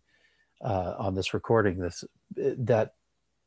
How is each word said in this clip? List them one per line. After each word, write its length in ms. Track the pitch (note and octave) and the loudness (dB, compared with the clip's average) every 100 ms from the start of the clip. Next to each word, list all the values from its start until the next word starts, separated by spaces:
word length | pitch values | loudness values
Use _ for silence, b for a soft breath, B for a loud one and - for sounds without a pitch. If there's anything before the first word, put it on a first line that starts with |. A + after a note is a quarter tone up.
| _ _ _ _ _ _ | _ _ _ _ _ _
uh, 320 | - F#2+ F2+ - | -2 -2 -2 -2
on 160 | G2+ | -2
this 200 | F#2+ F#2 | -2 -2
recording, 440 | G#2 - A2+ G#2 F2+ | -4 2 4 4 2
this, 260 | F2+ - - _ _ | -4 -6 -14 _ _
that 600 | - C3+ - A#2 A#2+ A2 - _ _ _ _ | -4 -2 0 2 2 2 -6 _ _ _ _